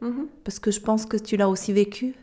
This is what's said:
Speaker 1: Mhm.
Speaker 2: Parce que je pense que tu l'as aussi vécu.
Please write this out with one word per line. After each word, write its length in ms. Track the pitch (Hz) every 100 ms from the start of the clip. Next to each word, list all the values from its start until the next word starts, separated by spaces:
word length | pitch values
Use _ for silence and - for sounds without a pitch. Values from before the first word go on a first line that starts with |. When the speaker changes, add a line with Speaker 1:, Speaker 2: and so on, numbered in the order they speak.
Speaker 1:
Mhm. 260 | 233 247 302 -
Speaker 2:
Parce 160 | - -
que 120 | 214
je 100 | 202
pense 240 | - 220
que 100 | 220
tu 220 | 214 214 202
l'as 100 | 196
aussi 240 | 190 -
vécu. 440 | 202 202 - 254 -